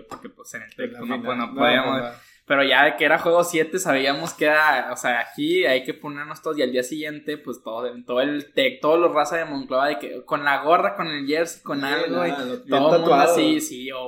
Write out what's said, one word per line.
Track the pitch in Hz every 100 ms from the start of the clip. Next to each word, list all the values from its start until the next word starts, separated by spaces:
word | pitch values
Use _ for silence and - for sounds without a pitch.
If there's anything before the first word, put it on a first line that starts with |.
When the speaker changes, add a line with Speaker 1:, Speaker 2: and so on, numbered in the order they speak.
| -
Speaker 1:
porque, | - 110
pues, | _ -
en | -
el | 110
Speaker 2:
En |
la | -
Speaker 1:
Tec, | 123 120
pues, | 120
no, | 123
Speaker 2:
final. |
Speaker 1:
pues, | 117 123
no | 117
Speaker 2:
No, |
Speaker 1:
podíamos. | 135 - 127 135 131
Speaker 2:
no, | 120
no. | - - _ -
Speaker 1:
Pero | 143
ya | 135 127
de | 151 -
que |
era | 151 165
juego | 175 170
siete, | 170 165 160 185
sabíamos | 165 135 135 151 -
que | - 151
era, | 151 151 131 123
o | 123
sea, | 131 120
aquí | 113 - 151 180 160
hay | 131
que | 131
ponernos | 147 151 143 151 156
todos. | 160 151
Y |
al | 127
día | 127
siguiente, | 123 156 151 151 156 151
pues, | 139 117
todo, | 113 113 123 123
todo | - 123
el | 143 147 -
Tec, | - 131 127
todos | 147 165
los | 170
raza | 147 143 165
de |
Monclova, | 156 143 127 131 143
de | 147
que | 135 127
con | - 151
la | 143 139
gorra, | 143 175 196 196
con | 165
el | 147 139
jersey, | 151 165 -
con | - 143
Speaker 2:
Sí, | 139
Speaker 1:
algo, | 147 165 135
Speaker 2:
no, | 170
Speaker 1:
y |
Speaker 2:
lo, | 139
bien | 127 123 -
Speaker 1:
todo | 139
el |
mundo | 151 170 165
Speaker 2:
tatuado. | 139 156
Speaker 1:
así, | 165 156 156
sí, | - 123 131
o-, | 131